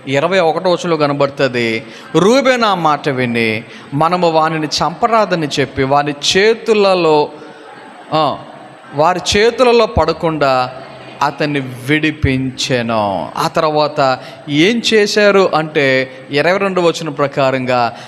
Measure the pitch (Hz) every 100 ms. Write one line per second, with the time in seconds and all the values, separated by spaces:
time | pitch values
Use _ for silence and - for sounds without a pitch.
0 | - 139 160 190 165 151 180 170 175 160
1 | 147 143 139 135 135 120 117 110 110 -
2 | - 160 180 254 269 254 226 185 160 143
3 | 151 127 123 117 113 110 113 - - 139
4 | 160 180 175 160 156 160 151 - 156 165
5 | 226 226 208 180 151 147 131 - 135 143
6 | 143 143 - 190 208 226 226 214 196 185
7 | 165 151 147 - - - - - - -
8 | - 156 151 95 - - - - - 143
9 | 156 180 175 208 226 233 254 233 220 -
10 | 160 165 170 156 143 131 123 - - -
11 | - - 139 147 151 143 131 123 123 156
12 | 156 151 139 131 131 123 - 127 117 113
13 | 104 95 71 - 165 170 160 151 151 147
14 | 135 127 - - - 143 170 240 - 220
15 | 208 214 208 196 185 151 156 151 139 131
16 | 127 - - 143 151 190 196 185 170 160
17 | 160 143 143 151 135 131 127 127 117 -